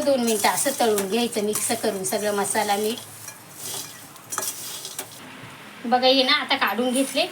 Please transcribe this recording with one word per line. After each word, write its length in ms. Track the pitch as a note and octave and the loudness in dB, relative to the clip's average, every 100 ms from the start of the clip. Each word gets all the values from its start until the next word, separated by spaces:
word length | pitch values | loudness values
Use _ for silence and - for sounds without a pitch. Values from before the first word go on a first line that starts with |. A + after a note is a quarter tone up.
| C#4 | 4
दोन 140 | C4+ | 4
मिनटं 260 | A#3 G#3+ G#3+ | 4 4 4
असं 220 | - - - | 2 2 2
तळून 280 | A#3+ G#3 G3 | 4 4 2
घ्यायचं, 340 | A3+ A#3+ A3+ | 2 2 0
मिक्स 280 | G#3 G#3 - A#3 | 0 0 0 0
करून 200 | A3+ G3 | 0 0
सगळं 300 | F#3 G#3+ G#3 G3+ | -2 0 0 0
मसाला, 400 | F#3+ F#3 G#3 G3+ | 0 0 2 2
मीठ. 200 | G#3+ B3 - - - - - - - - - - - - - - - - - - - - - - - - - - - - A#3 | 0 -2 -8 -14 -16 -16 -18 -12 -10 -8 -10 -14 -18 -18 -10 -6 -6 -6 -10 -10 -10 -10 -12 -14 -16 -16 -16 -16 -18 -10 0
बघा, 220 | B3 B3+ | 4 6
हे 160 | C4+ | 6
ना 100 | B3+ | 4
आता 220 | D4 B3 C4 | 2 2 0
काढून 340 | A3 G#3 B3+ | 0 0 2
घेतले 320 | B3 C4+ C#4+ F4+ | 2 2 0 -2